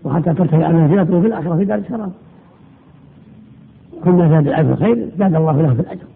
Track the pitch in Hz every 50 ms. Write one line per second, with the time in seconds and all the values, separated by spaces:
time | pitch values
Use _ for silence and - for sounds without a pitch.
0 | - 143 131 165 156 175 160 - 180 143 151 156 165 160 165 165 160 143 170 202
1 | 185 165 185 175 170 226 220 202 143 175 170 160 196 190 214 208 196 - - 226
2 | 214 190 180 - - - - - _ - - _ - - - _ _ - - -
3 | - - - - - - - - - - - - - - - - - - - -
4 | - 180 180 175 175 160 156 160 147 143 180 165 160 127 131 - - 214 240 233
5 | 214 - - 160 202 190 165 160 160 160 151 139 160 147 123 117 180 - 190 185
6 | 180 - -